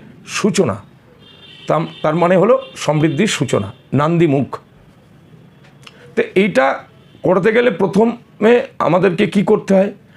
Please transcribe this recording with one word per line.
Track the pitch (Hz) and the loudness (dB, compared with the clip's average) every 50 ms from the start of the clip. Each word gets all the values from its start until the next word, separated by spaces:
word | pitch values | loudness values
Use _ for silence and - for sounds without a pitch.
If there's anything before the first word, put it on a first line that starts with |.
| - - - - - | -8 -18 -20 -20 -18
সূচনা। | - - - - 185 165 - 170 117 95 101 - - _ _ _ _ - - - - - - - - - - - - | -12 -6 -2 -2 0 0 0 -2 -2 -4 -8 -10 -20 _ _ _ _ -20 -20 -20 -20 -20 -20 -20 -20 -20 -10 -6 -4
তাম-, | 147 156 165 - - - | -4 -2 -4 -6 -8 -6
তার | - 156 156 | -4 -2 0
মানে | 175 170 175 190 180 | 0 2 2 2 2
হলো | 185 220 262 262 - - - | 4 2 2 0 -2 -6 -14
সমৃদ্ধির | - - - 151 151 151 165 139 143 214 208 | -8 -4 -2 0 0 0 0 0 -2 -2 -2
সূচনা, | - - 139 120 - 113 98 101 - - _ _ - | -2 -4 -4 -2 -2 -4 -4 -6 -10 -18 _ _ -2
নান্দিমুখ। | 135 147 160 170 165 175 156 135 139 120 - - - - _ _ - - - - _ _ _ - - - - - - - - - - - - - - - - - - - - - | -2 0 0 2 2 2 2 2 0 -2 -4 -8 -14 -18 _ _ -20 -20 -20 -20 _ _ _ -20 -20 -20 -20 -20 -20 -20 -20 -20 -20 -20 -20 -20 -20 -20 -20 -20 -20 -20 -10 -6
তো | - - - - | -6 -6 -2 0
এইটা | 190 202 220 160 262 269 277 - - - - - - - - - - - | 0 0 0 0 0 0 0 -2 -4 -10 -18 -20 -20 -20 -20 -14 -6 -2
করতে | 151 180 190 170 226 | 0 0 2 2 2
গেলে | 214 240 240 240 | 2 2 2 0
প্রথমে | - - 202 180 - 196 226 233 233 - - _ - - 208 220 240 240 - - - - | 0 0 -2 0 2 2 2 0 0 -6 -12 _ -6 -2 2 2 2 2 0 -2 -6 -4
আমাদেরকে | 120 139 165 185 180 196 170 156 208 - | -2 0 2 2 2 0 0 0 -2 0
কি | - 208 180 | 0 0 0
করতে | - 214 175 - - 196 | 2 0 0 0 2 2
হয়? | 185 196 208 - - - _ - | 2 2 0 -4 -10 -20 _ -20